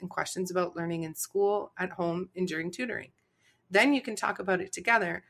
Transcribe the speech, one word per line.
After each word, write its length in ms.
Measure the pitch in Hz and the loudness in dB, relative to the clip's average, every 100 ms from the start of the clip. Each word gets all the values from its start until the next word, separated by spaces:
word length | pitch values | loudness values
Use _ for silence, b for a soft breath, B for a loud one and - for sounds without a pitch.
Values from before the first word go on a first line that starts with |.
and 80 | 185 | -8
questions 420 | - 156 180 180 | -4 -4 -4 -2
about 240 | 180 180 - | -2 -2 -2
learning 280 | 170 165 | -4 -4
in 120 | 160 160 | -6 -8
school, 560 | - 196 202 208 - - | -4 2 2 2 -2 -6
at 120 | 185 | -6
home, 360 | 180 170 170 185 185 | -2 -2 -2 -4 -4
and 100 | 180 | -2
during 260 | 156 170 | -2 -4
tutoring. 400 | 180 247 117 - _ _ _ _ _ - | -4 -6 -6 -10 _ _ _ _ _ 2
Then 220 | 190 262 | 4 6
you 80 | 277 | 4
can 160 | 240 208 | 2 -2
talk 220 | 208 208 | -2 0
about 200 | 190 180 | 2 0
it 140 | 190 | 0
together, 500 | - 208 233 175 180 | -4 4 4 4 -4